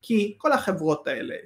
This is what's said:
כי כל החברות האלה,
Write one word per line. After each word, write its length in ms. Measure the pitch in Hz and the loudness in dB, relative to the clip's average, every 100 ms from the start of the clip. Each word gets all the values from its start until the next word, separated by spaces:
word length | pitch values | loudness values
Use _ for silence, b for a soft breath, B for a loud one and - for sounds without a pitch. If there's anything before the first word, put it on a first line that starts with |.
כי 340 | - 226 208 - | 0 0 0 0
כל 140 | 311 | 2
החברות 560 | 262 - - 156 151 131 | 2 0 0 0 0 -2
האלה, 280 | 123 123 - | -6 -6 -10